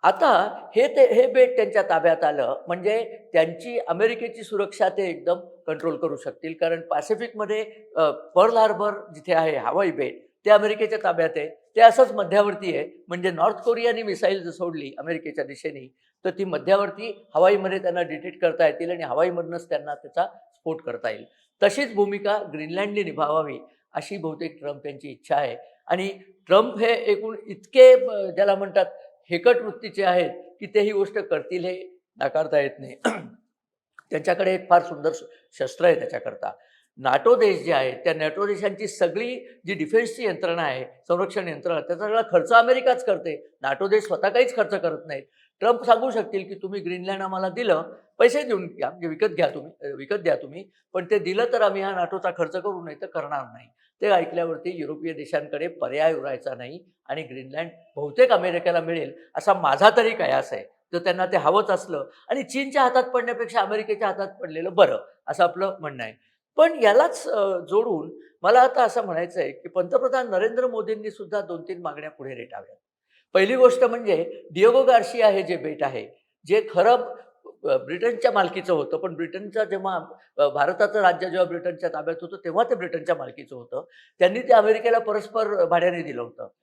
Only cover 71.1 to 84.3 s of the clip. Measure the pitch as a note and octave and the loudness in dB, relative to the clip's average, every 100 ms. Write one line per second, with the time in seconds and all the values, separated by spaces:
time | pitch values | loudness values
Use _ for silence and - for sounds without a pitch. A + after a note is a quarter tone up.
71.1 | G#3 F#3 G#3 G3 E3+ E3+ F3 E3+ D3 D3+ | -12 -6 -6 -6 -10 -10 -10 -10 -10 -14
72.1 | - C3+ B2 A#2 G#2 G2 - _ _ _ | -14 -14 -14 -14 -16 -18 -20 _ _ _
73.1 | _ _ F#3 G3 B3+ B3+ B3 B3 A#3 A3 | _ _ 2 2 6 6 6 2 2 0
74.1 | E3 E3+ - - D#3+ G#3+ B3 B3+ A#3+ - | 0 -2 -8 -12 4 6 6 6 6 4
75.1 | A#3+ G#3+ G3 F3 F3 D#3 D3+ C#3+ B2 G#2 | 4 4 4 -2 -6 -6 -4 -4 -4 -12
76.1 | _ _ _ - G#3 - F3 G3+ B3 - | _ _ _ 0 0 2 2 4 4 2
77.1 | - - _ - - C#3+ C3 C3 F3 A#3 | -12 -20 _ -20 -10 -2 -2 -2 -4 -4
78.1 | A3+ - G#3 F3+ F#3 F3+ E3 C#3 D#3+ F#3+ | 0 2 2 0 -2 -2 -2 0 -6 -6
79.1 | D#3 E3 F3+ G3+ G#3 G#3+ G3 F#3+ F#3 D#3 | -8 -8 -8 -8 -4 -4 -4 -4 -6 -8
80.1 | - _ - C#3+ C#3+ C#3+ F#3 G#3 G#3 F#3 | -20 _ 0 0 2 -2 2 0 4 2
81.1 | F3 F#3 F3 F3+ E3+ F3+ E3+ E3+ D#3 D3 | 2 -4 -2 -2 -2 -8 -6 -6 -6 -6
82.1 | E3 E3+ F#3+ E3+ F3 A#3 A#3 F3 E3+ D#3+ | -8 -10 -12 -6 -2 0 -2 -4 -8 -4
83.1 | D#3 B2+ B2+ C#3 B2+ A#2+ C3 E3+ _ _ | -4 -6 -14 -18 -18 -12 -12 -12 _ _
84.1 | _ F3+ | _ 2